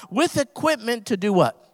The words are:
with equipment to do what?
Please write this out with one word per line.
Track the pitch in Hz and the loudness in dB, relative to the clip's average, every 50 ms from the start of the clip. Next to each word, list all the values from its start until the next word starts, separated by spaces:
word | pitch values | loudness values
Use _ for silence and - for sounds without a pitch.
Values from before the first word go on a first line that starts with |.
| - - | -16 -6
with | 175 226 330 339 - 311 | -2 0 0 0 0 -2
equipment | 277 - _ - - 311 311 247 214 233 240 233 202 | -2 -2 _ -2 0 0 0 0 -2 -4 -6 -6 -4
to | - 214 190 | -6 -4 -2
do | 175 208 202 | 0 2 2
what? | 180 151 117 - - _ _ | 4 2 2 0 -6 _ _